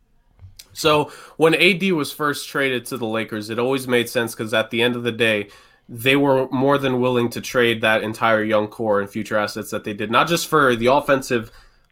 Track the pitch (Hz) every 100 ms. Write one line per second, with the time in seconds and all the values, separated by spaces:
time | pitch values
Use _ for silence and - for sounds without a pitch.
0 | _ _ _ _ - - - - 156 151
1 | 147 - - - 160 160 175 180 190 165
2 | 139 - 151 139 - 151 135 123 120 127
3 | 113 110 110 110 104 113 123 135 127 123
4 | 117 127 113 - 113 113 110 113 120 120
5 | 120 110 117 107 101 - _ _ - 120
6 | 123 143 139 131 131 127 139 143 135 127
7 | 127 123 120 117 - 127 117 110 110 110
8 | 107 110 117 110 107 107 107 - 113 101
9 | 98 113 101 107 104 110 104 104 107 104
10 | 107 120 160 170 - 156 135 117 120 143
11 | 143 135 135 120 113 - - _ _